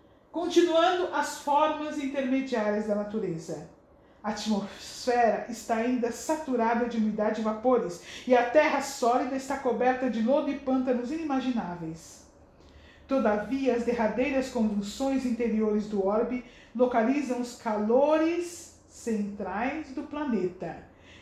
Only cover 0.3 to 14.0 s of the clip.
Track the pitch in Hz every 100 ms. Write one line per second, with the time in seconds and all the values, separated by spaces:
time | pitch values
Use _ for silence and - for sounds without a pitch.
0.3 | 320 349 349 330 330 349 359 330 285 294
1.3 | - 285 285 311 302 302 285 269 277 254
2.3 | 269 262 233 208 208 214 208 208 220 185
3.3 | 160 - 151 - - _ _ _ - 208
4.3 | 214 214 196 196 - - - 247 240 226
5.3 | 202 - 220 - 226 247 247 233 226 -
6.3 | 311 277 240 226 233 226 226 214 208 214
7.3 | 226 220 214 254 240 175 - - - 247
8.3 | 240 240 302 302 277 - - 233 262 269
9.3 | 262 - 269 254 214 247 254 262 214 226
10.3 | 294 285 - 262 262 254 240 240 320 311
11.3 | 262 254 226 175 170 160 160 - - -
12.3 | - - - - - - - - 269 220
13.3 | 208 - 269 262 233 240 226